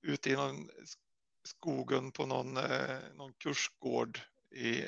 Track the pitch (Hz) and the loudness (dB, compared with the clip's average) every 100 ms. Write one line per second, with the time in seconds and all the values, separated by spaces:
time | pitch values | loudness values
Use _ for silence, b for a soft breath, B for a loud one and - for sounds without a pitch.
0 | - 143 - 135 139 139 - - - - | -2 0 2 2 2 -2 -10 -14 -16 -18
1 | _ _ _ _ - - 170 135 123 131 | _ _ _ _ -16 -8 -2 0 2 2
2 | 135 - 135 131 127 131 135 131 131 131 | 2 -2 0 0 0 0 2 2 2 -2
3 | 127 147 135 - 156 139 - - 131 120 | -8 -12 -14 -6 -2 0 0 -2 0 2
4 | 117 - - _ _ - 120 123 | 2 -2 -12 _ _ -4 0 0